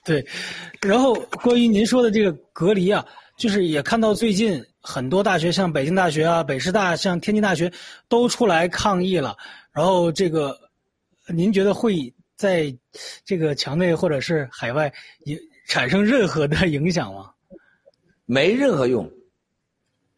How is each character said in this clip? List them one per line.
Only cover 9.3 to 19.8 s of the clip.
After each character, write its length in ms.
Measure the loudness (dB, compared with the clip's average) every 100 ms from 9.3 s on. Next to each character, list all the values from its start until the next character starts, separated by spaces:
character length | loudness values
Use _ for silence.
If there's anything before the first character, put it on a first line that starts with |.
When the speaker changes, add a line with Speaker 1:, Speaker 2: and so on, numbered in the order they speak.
| -8 -16 -20 _
Speaker 1:
然 140 | -2 2
后 260 | 2 2
这 180 | 0 0
个， 300 | 0 -4 -6 _ _ _ _ _ _ -8
您 260 | -2 2
觉 100 | 2
得 100 | 2
会 400 | 0 0 -2 -4 -12 _ -4
在 400 | 0 0 -2 -6 _ -20 -20 -16
这 140 | -6 -2
个 180 | -2 -2
墙 220 | -4 0
内 180 | 0 2
或 140 | 0
者 100 | -2
是 300 | -2 -4 -4
海 220 | -8 -6
外 180 | -2 -4 -6 -20 _
也 160 | -12 -12 -14 _ -6
产 220 | -2 0
生 140 | 2
任 240 | 2 2 2
何 180 | 0 0
的 220 | 2 0
影 240 | 0 0
响 220 | -2 -4
吗？ 180 | -8 -18 _ _ -20 _ _ _ _ _ _ -2
Speaker 2:
没 260 | 2 2
任 220 | 2 2 2
何 120 | 2
用， 220 | 0 -4 -12 _ _ _ _ _ _